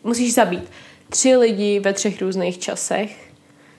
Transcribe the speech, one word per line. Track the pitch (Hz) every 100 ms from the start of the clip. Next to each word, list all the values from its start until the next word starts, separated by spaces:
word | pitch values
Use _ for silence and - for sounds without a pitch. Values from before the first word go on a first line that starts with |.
musíš | - 240 247
zabít | 247 196 - - - - - -
tři | - 262 254
lidi | 233 196 208 202
ve | 196
třech | 196 214 190
různých | 190 190 175 180
časech | - - - 190 208 - - - _ _ _